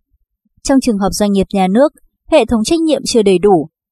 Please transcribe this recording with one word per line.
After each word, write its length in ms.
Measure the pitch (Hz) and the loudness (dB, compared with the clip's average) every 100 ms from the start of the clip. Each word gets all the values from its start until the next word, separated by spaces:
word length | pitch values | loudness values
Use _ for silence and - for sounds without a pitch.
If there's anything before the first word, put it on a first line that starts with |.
| _ _ _ _ _ _ | _ _ _ _ _ _
Trong 160 | - 269 | -2 0
trường 160 | 247 202 | 0 -2
hợp 120 | 196 | -4
doanh 200 | 175 208 | -2 -2
nghiệp 160 | 196 185 | -2 -2
nhà 140 | 202 185 | -2 0
nước, 260 | 214 294 - _ _ - | 0 0 -2 _ _ 0
hệ 140 | 311 233 | 0 2
thống 180 | 226 | -2
trách 160 | 220 330 | -2 -2
nhiệm 220 | 320 285 - | 0 -2 -2
chưa 160 | 240 | 0
đầy 180 | 202 180 | 2 2
đủ. 300 | 202 180 143 _ _ | 2 2 -2 _ _